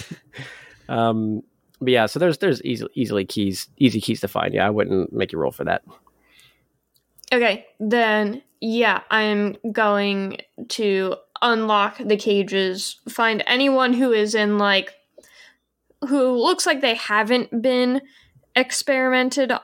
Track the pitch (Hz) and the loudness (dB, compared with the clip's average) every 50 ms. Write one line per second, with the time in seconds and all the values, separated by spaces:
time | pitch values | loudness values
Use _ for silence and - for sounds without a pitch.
0 | - - 165 - _ _ - - 135 - - - - - - _ _ - 131 117 | -14 -16 -18 -18 _ _ -18 -16 -16 -16 -18 -20 -20 -20 -20 _ _ -4 -2 0
1 | 117 113 110 110 110 107 107 110 - _ _ _ _ _ _ _ 127 127 127 120 | 0 2 0 0 -2 -2 -4 -6 -8 _ _ _ _ _ _ _ 0 2 4 4
2 | 110 107 - 143 180 175 156 - 202 190 135 110 - - 123 110 117 - - - | 2 2 0 0 0 0 0 0 0 0 0 0 -2 -4 -6 -6 -6 -8 -4 -4
3 | 123 110 107 101 98 - - 110 101 98 92 - - - _ - 139 120 107 110 | -4 -2 -2 -2 -2 -2 -2 -2 -2 -2 -2 -4 -8 -12 _ 2 2 2 2 0
4 | - - 110 - - 98 - - - 95 - - 92 104 104 107 101 - 98 95 | -2 -4 -4 -4 -6 -4 -4 -4 -2 -2 0 0 0 0 2 0 0 0 0 0
5 | 87 - - - 95 - - 82 73 65 - - 76 82 90 - - - - - | -2 -2 -2 -4 -4 -4 -2 -2 -4 -4 -4 -4 -4 -4 -4 -4 -6 -10 -20 -20
6 | _ _ _ _ _ _ _ _ _ _ _ _ _ _ _ _ _ _ _ _ | _ _ _ _ _ _ _ _ _ _ _ _ _ _ _ _ _ _ _ _
7 | _ _ _ - - - 254 247 240 220 190 226 - _ _ - 214 214 240 240 | _ _ _ -20 -6 -2 0 2 2 2 0 -2 -6 _ _ -8 -4 0 2 2
8 | 226 214 214 214 214 202 220 277 - _ _ _ - 226 220 233 233 214 185 - | 2 2 2 2 0 0 -4 -8 -12 _ _ _ -6 -2 0 2 2 2 2 0
9 | - - 214 220 214 214 208 208 208 202 - - - 233 208 233 220 208 202 202 | -2 0 0 2 2 2 0 0 0 -2 -4 -6 -8 -6 -2 0 2 2 2 2
10 | 202 202 196 196 196 190 - - - _ _ - - - - - 220 202 196 190 | 0 0 -2 -2 -4 -6 -8 -12 -16 _ _ -18 -14 -10 -6 -2 0 0 2 0
11 | 190 185 185 - - _ - - - 240 233 220 220 220 214 202 202 214 208 - | 0 -2 -4 -6 -10 _ -6 -2 0 0 2 0 0 0 2 2 0 0 -4 -6
12 | 240 202 214 202 - 220 202 202 190 196 190 196 190 185 185 196 - - - - | -2 -2 -2 0 0 0 0 0 0 0 -2 -2 -2 -2 -4 -6 -8 -10 -12 -14
13 | _ 226 - - 233 226 220 214 - - 240 247 277 277 269 262 262 247 247 240 | _ -10 -4 0 0 0 0 0 0 0 2 2 2 2 2 2 2 2 2 2
14 | 269 254 226 214 208 214 226 220 214 208 208 208 208 202 196 190 190 - - _ | 2 2 2 2 2 0 0 0 0 2 2 2 2 2 2 2 0 -4 -10 _
15 | _ _ _ - - _ _ - - - _ _ _ _ _ _ _ _ _ _ | _ _ _ -20 -20 _ _ -20 -20 -20 _ _ _ _ _ _ _ _ _ _
16 | 294 247 277 285 254 254 254 240 247 330 370 359 - 359 311 269 269 247 226 233 | -4 -2 0 2 2 2 2 2 2 2 0 2 0 0 0 2 0 0 0 -2
17 | - - 208 214 220 214 247 247 - - - 233 220 262 254 247 247 247 254 277 | -2 0 0 0 2 2 2 0 0 -2 -4 -2 0 2 2 2 2 2 0 -2
18 | 269 - _ _ _ _ _ _ _ _ - 254 254 254 - - - - 277 262 | -4 -8 _ _ _ _ _ _ _ _ -2 -2 0 0 -4 -4 -2 0 0 2
19 | 262 254 254 254 254 262 - 285 269 233 240 - | 2 2 2 2 2 0 0 0 0 0 -2 0